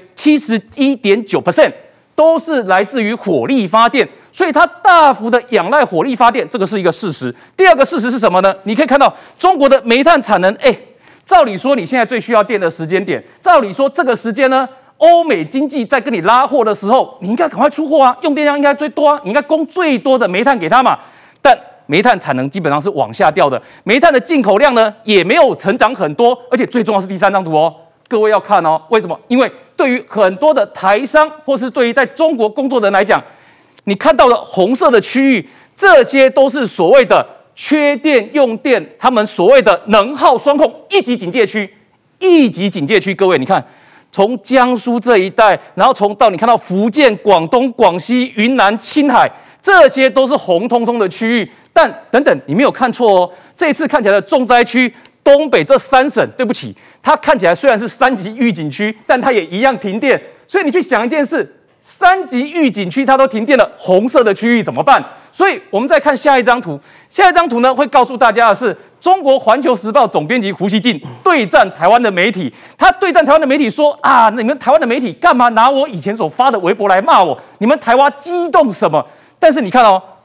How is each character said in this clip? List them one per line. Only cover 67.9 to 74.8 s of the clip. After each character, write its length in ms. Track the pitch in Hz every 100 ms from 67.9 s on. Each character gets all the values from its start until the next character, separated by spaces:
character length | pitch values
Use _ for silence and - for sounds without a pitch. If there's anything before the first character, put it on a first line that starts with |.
| 269
诉 140 | 240 240
大 120 | 233
家 200 | 214 226
的 60 | 196
是， 200 | 240 - _ _
中 220 | 349 381
国 180 | 277 269
环 220 | 226 247
球 120 | 285
时 160 | 226 214
报 160 | 214 226
总 220 | 165 151
编 140 | 247
辑 100 | 196
胡 160 | 170 196
锡 140 | 208
进 180 | 240 151 135 -
对 240 | 381 311 202
战 240 | 294 190
台 160 | - 170
湾 140 | 240
的 100 | 226
媒 180 | 180 208
体， 220 | 190 127 - - -
他 140 | 359
对 200 | 370 370
战 100 | 320
台 80 | 277
湾 80 | 320
的 80 | 285
媒 100 | 294
体 120 | 247
说 280 | - 294 -
：“啊， 280 | - 262 220
你 120 | 233
们 140 | 226 302
台 120 | 233
湾 100 | 311